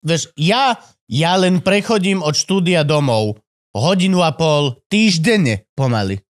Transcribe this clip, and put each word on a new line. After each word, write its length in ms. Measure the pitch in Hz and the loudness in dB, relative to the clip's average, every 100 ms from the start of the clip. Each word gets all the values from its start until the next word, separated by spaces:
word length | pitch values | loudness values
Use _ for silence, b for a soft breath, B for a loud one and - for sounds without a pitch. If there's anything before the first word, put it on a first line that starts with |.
vieš, 240 | 156 165 - - | -2 -4 -4 -4
ja, 380 | 156 233 269 226 B B _ | 0 2 0 -2 B B _
ja 260 | 139 165 185 | -2 0 2
len 240 | 185 180 | 2 2
prechodím 600 | 190 202 202 220 185 190 | 2 0 0 -2 0 -2
od 140 | 156 | -2
štúdia 480 | 147 - 190 175 175 | -4 -2 -2 0 0
domov 580 | 147 151 143 113 107 104 _ _ _ | 2 0 2 0 -2 -6 _ _ _
hodinu 480 | 101 139 196 185 185 | -4 0 0 0 2
a 140 | 165 | 0
pol 400 | - 160 151 143 120 _ | 0 0 0 0 -6 _
týždenne 800 | 208 220 170 160 220 147 104 _ | 0 2 2 0 2 0 -2 _
pomaly. 460 | - 135 113 98 98 _ | -4 -2 0 -2 -6 _